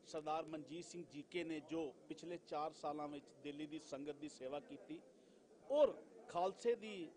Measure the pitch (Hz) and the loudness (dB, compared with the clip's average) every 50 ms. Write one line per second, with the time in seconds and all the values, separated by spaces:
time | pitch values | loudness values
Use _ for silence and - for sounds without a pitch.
0 | - - - 160 151 151 156 160 160 147 160 156 147 - 151 170 170 - - 175 | -14 -6 -6 -4 0 2 2 2 2 0 -4 -6 -4 -4 -6 -6 -6 -6 -8 -8
1 | 165 131 123 147 143 - - 175 170 165 160 151 143 151 156 165 160 139 123 - | -8 -6 -8 -10 -10 -4 -2 -2 0 0 0 -2 -2 0 0 0 0 0 -4 -8
2 | - - 156 - - 165 160 127 - - 165 147 151 160 151 - - 151 147 151 | -10 -10 -8 -8 -4 -6 -6 -6 -4 -2 -2 0 0 0 -2 -2 -2 0 0 0
3 | 147 147 147 143 143 - - - 135 147 143 147 156 147 151 156 143 - 151 135 | -2 -2 -4 -6 -8 -10 -20 -8 -6 -6 -4 -4 -4 -4 -4 -8 -6 -4 -6 -4
4 | 143 147 143 139 151 147 - - 190 175 143 147 135 - 143 139 - - 151 175 | -4 -4 -6 -4 -6 -8 -6 -6 -6 -4 -4 -4 -6 -6 -12 -12 -8 -10 -10 -10
5 | - - - - - - - - - - - - - - 269 294 302 - - - | -10 -16 -20 -20 -20 -20 -20 -20 -20 -20 -20 -20 -2 4 8 10 10 8 8 2
6 | - - - - - - - 170 180 196 190 - - 233 240 208 208 220 208 190 | -10 -16 -16 -18 -14 -2 2 4 4 4 2 4 4 4 4 6 2 -6 -4 -4
7 | 165 151 - | -6 -6 -8